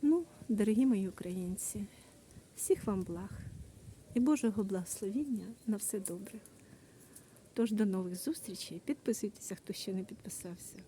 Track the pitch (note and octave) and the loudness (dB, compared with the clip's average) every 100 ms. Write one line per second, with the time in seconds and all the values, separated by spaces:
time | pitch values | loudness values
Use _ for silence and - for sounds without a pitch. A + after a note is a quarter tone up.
0 | D4 E4 E4 - - A3 G#3 A3 C4+ G#3+ | 6 4 2 -10 -2 2 4 6 6 6
1 | F#3+ - F3+ F#3 F3+ F#3 - G#3 G3+ - | 2 -2 -6 -4 -4 -4 -4 -6 -8 -10
2 | - - - - - - - F#4+ - G3 | -20 -20 -20 -20 -20 -8 2 4 4 0
3 | F3+ E3+ G3 - - - - - - - | 0 -4 -6 -10 -10 -12 -14 -16 -18 -18
4 | - - B3+ D4+ A#3 G3+ G3 F#3+ F3+ - | -4 2 6 6 4 2 0 0 -4 -4
5 | G3 G#3+ D4 A#3 F#3 A3+ - G#3 - G#3+ | -2 -2 0 -2 -4 -8 -2 -2 0 -4
6 | F#3+ F3 G3 A3 - - - - - - | -4 -8 -8 -14 -16 -20 -20 -20 -20 -20
7 | - - - - - - A#3 G#3+ G#3+ F#3+ | -20 -20 -20 -20 -12 0 2 4 2 2
8 | F3+ F3+ - D#4+ - F#3 - E3 - D4 | -2 -4 -4 -4 -6 -10 -8 -10 -6 -4
9 | - A3 G#3+ - - F#3+ - G#3 - F#3+ | -2 0 -2 -6 -10 -10 -8 -8 -4 -4
10 | F#3+ - - - F3+ F3 - - | -6 -10 -12 -10 -10 -12 -14 -16